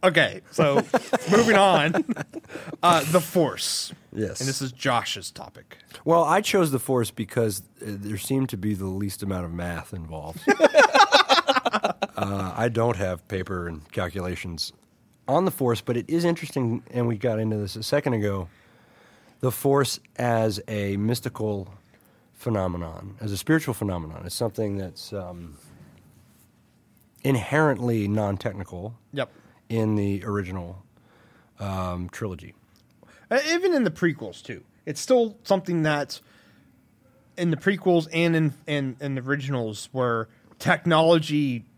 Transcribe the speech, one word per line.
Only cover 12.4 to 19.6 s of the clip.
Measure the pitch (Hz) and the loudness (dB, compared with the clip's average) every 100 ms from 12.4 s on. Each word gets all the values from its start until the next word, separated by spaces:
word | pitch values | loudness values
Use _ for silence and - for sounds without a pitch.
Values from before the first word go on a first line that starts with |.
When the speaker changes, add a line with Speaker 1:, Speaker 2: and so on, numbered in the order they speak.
| 95 87 | -4 -2
Speaker 2:
I | 120 | -2
don't | 113 117 104 | 2 0 0
have | 95 90 _ | -2 -4 _
paper | 95 90 92 87 | -8 -6 -6 -6
and | 80 76 | -10 -10
calculations | - 90 90 90 87 90 82 - - _ _ _ _ - | -6 -4 -4 -6 -6 -8 -8 -8 -10 _ _ _ _ 0
on | 143 185 | 2 2
the | |
Force, | 175 127 117 | 0 0 0
but | - 120 | 0 -4
it | - | 0
is | 165 | 0
interesting, | 170 165 151 - 120 113 - | 2 0 -2 -2 -2 -2 -4
and | 123 120 | -2 -2
we | 110 | 0
got | 123 110 | -2 0
into | 110 107 | 0 -2
this | 101 | -4
a | - | -8
second | 107 147 147 | -2 0 0
ago, | 117 104 98 87 _ _ _ _ _ _ _ _ _ | 0 0 -2 -6 _ _ _ _ _ _ _ _ _
the | 127 | -4
Force | 120 | 0